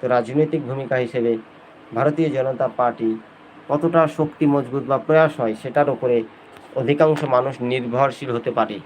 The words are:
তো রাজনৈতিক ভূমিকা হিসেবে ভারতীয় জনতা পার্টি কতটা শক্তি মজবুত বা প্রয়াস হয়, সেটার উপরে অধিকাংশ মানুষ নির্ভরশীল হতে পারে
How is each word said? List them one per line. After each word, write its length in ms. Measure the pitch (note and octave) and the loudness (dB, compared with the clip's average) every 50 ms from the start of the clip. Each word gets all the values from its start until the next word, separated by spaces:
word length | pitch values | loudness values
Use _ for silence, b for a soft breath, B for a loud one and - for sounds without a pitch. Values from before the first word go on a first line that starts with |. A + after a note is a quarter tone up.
তো 60 | - B2+ | 0 2
রাজনৈতিক 540 | B2+ B2 A#2+ A2 B2+ D3 D#3 D3+ - D#3+ C#3+ A#2+ | 2 2 0 0 0 0 0 2 0 -4 -4 -4
ভূমিকা 260 | C3 C3+ C3+ A#2+ C3+ | -6 -6 -4 -2 -2
হিসেবে 420 | B2+ B2+ A#2 B2 B2+ A#2 A#2 A#2 A2 A2 - - - - - - - - - A2 | -2 -2 -2 -2 0 0 0 0 0 -4 -12 -20 -20 -20 -20 -20 -20 -20 -10 -4
ভারতীয় 340 | A2+ C3+ D3+ D3 D3+ E3 D3+ | 0 0 0 2 2 0 0
জনতা 380 | C3+ C3+ C3 C3 C3 A#2 C3 B2+ A#2 - | 0 -2 -2 -2 -2 -2 -2 -4 0 0
পার্টি 320 | B2 A#2+ A#2 - A#2 A2+ A2+ A2 - - - - - - - - - - | 0 0 0 0 -2 -2 -2 -2 -8 -16 -20 -20 -20 -20 -20 -20 -6 -4
কতটা 380 | C#3 D3 D#3 E3+ E3+ E3+ D#3+ D3+ | -2 0 0 2 2 2 2 2
শক্তি 380 | D3+ - D#3 D3+ - - D#3 | 0 -2 -2 -4 0 0 2
মজবুত 380 | D3 C#3+ C#3+ C3 A#2+ B2+ C#3 B2+ | 2 2 2 0 -2 -6 -6 -2
বা 140 | B2 C3+ C3+ | -2 -2 -2
প্রয়াস 420 | - - D#3 D#3 D#3+ D#3 D3+ - | 0 2 4 4 4 4 2 -2
হয়, 160 | B2+ A2+ A2 A2 | -2 -4 -4 -4
সেটার 280 | - C3+ A#2 D3 D3 D3 | -8 -4 0 0 2 2
উপরে 340 | C3 A#2+ - B2 B2 A#2 A2+ A2+ - - - - - - - - - | 0 -2 0 2 2 2 0 -2 -12 -20 -20 -20 -20 -20 -20 -8 -6
অধিকাংশ 480 | C3+ B2+ A#2 D3 D3 D#3 D#3 D#3 D3 - | -4 0 0 2 4 4 4 4 0 0
মানুষ 380 | C#3 B2+ B2 B2+ C3+ C3+ B2+ | 2 2 2 2 0 -4 -4
নির্ভরশীল 680 | B2 B2 B2+ C3 A#2+ A#2+ A#2 B2+ C#3 C#3 B2 - C#3 C3 | -4 -2 -2 -2 -4 -4 0 0 0 0 0 -4 -8 -4
হতে 200 | A#2+ A#2+ - C3 | -4 -4 -2 -2
পারে 280 | A#2 A#2+ A2 G#2+ G#2+ F#2+ D#2 | 0 0 -2 -2 -2 -12 -12